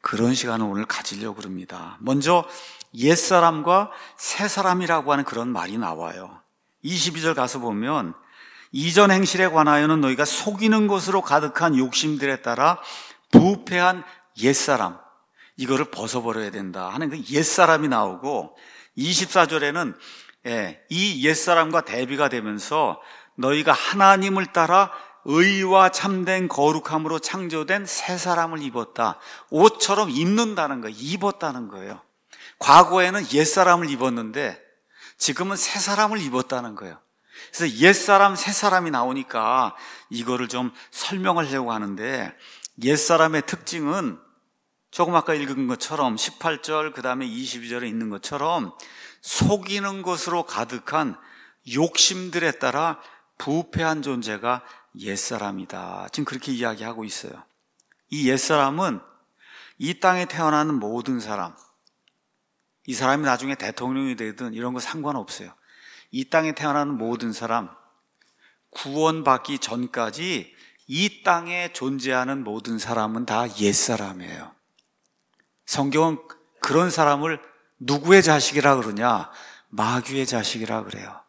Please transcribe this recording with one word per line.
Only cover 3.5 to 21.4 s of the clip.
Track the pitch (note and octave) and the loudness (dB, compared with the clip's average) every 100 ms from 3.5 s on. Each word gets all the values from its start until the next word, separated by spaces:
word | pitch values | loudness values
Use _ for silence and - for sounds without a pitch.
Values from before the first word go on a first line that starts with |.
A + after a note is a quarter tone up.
| D#3+ D#3 F#3 G#3 - - - | 4 2 2 2 -8 -20 -10
새사람이라고 | - - G3+ G3+ F#3+ F3+ F3 D#3+ C3+ | -8 -4 -2 0 2 2 2 0 2
하는 | C#3+ | 0
그런 | C3+ A#2 A#2+ | 0 -4 -4
말이 | G#2+ F2 G#2+ | -4 -4 -6
나와요. | G2 D#2+ E2+ F2+ F#2 - _ _ _ _ | -6 -6 -8 -10 -16 -20 _ _ _ _
이십이 | D3 F3 F3 E3 | -6 -2 -2 -2
절 | D#3+ | -2
가서 | C#3+ B2 C3+ | 0 -2 -2
보면, | A#2+ G#2 A#2+ D3+ F2+ E2 _ - - - - | -4 -4 -2 -2 -4 -10 _ -20 -20 -20 -10
"이전 | C3+ D#3+ E3+ G3+ | -4 2 6 6
행실에 | F#3+ F#3+ F3+ F#3 | 6 2 2 4
관하여는 | D#3+ D3+ D3 D#3 D#3+ | 4 6 6 4 4
너희가 | C3+ B2+ | 2 2
속이는 | D3 - G#3 G3 A3 A3 G#3+ | 0 0 -4 0 4 4 4
것으로 | G3 F3 F#3+ | 2 0 -2
가득한 | F#3 D3 D3+ - E3 C3+ | 2 2 2 0 2 4
욕심들에 | B2+ - D#3 D3+ C#3 C3 | 2 0 -2 -2 -2 -2
따라 | - A#2 D3 F3 - - - - _ | -4 2 2 2 -6 -16 -18 -20 _
부패한 | - F3+ G3+ - F3+ F3+ F3+ D3+ - _ - | 4 4 0 -4 0 0 0 -10 -20 _ -2
옛사람, | A#2 C3+ - C3 F#2 F2 - _ _ _ - - | 0 0 0 0 -2 -6 -20 _ _ _ -20 -10
이거를 | B2+ C3 A#2+ | -4 -2 -4
벗어버려야 | - A2 B2+ A#2 A2 G#2 | -6 -6 -4 -4 -6 -8
된다." | G2+ F#2+ F2+ F#2 | -8 -10 -10 -8
하는 | A2+ D#3 | -6 -8
그 | D#3 | -8
옛사람이 | A#2+ C#3 D#3 - E3+ D#3+ D3+ | -4 -2 0 4 6 6 2
나오고, | A#2+ G2+ F#2 C3+ C3 D2+ - - - - - | 2 0 -2 -6 -6 -6 -16 -20 -20 -16 -6
이십사 | D3+ F3+ F#3 F#3+ D#3+ | -2 -2 2 4 4
절에는, | D#3 C#3+ D#3+ D3 - - - - _ A#2+ | 2 0 -2 -6 -8 -18 -20 -20 _ -6
예, | A#2 F#2+ - _ | -4 -4 -8 _
이 | D#3+ G3+ D3+ C#3 | -2 -2 2 2
옛사람과 | D#3 | 2